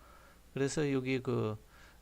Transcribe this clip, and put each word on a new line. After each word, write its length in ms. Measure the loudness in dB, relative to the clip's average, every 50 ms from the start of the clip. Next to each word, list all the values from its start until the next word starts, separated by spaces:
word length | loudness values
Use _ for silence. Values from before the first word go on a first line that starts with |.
| -20 -20 -20 -20 -20 -20 -20 -20 -20 -10
그래서 400 | -2 -2 0 0 0 0 0 2
여기 280 | 0 0 0 0 0 0
그, 360 | 0 0 0 0 0 0 -2 -6 -10 -18 -20 -20 -20 -20 -18 -8